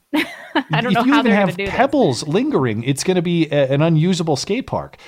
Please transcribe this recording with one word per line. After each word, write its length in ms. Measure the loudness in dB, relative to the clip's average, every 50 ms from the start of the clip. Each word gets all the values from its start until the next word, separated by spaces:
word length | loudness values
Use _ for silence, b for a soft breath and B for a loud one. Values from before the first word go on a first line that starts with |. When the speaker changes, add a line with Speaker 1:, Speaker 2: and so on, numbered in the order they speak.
| _
Speaker 1:
<laughs> 80 | -6 -4
I 680 | -4 -4 -4 -8 -18 -14 -4 -4 -4 -2 0 -2 -2
don't 60 | 0 2
Speaker 2:
If 60 | 2
Speaker 1:
know 100 | 2 4
Speaker 2:
you 100 | 4 4
Speaker 1:
how 60 | 4
Speaker 2:
even 120 | 4 4
Speaker 1:
they're 40 | 4
Speaker 2:
have 140 | 4 2 0
Speaker 1:
gonna 80 | -2 -4
do 80 | -6
this. 80 | -6 -4
Speaker 2:
pebbles 540 | -2 -4 0 2 2 2 2 0 -2 -4 -2
lingering, 560 | 0 0 0 2 0 0 0 0 -2 -2 -2
it's 200 | -4 -4 -2 0
gonna 180 | 0 0 0
be 260 | 0 0 0 0 0 0
a, 240 | 2 0 0 2
an 100 | 2 2
unusable 560 | 2 2 2 2 2 2 0 0 0 -2 -2 -2
skate 300 | -2 -4 -4 -4 -4 -6
park. 300 | -6 -6 -6 -8 -14 B B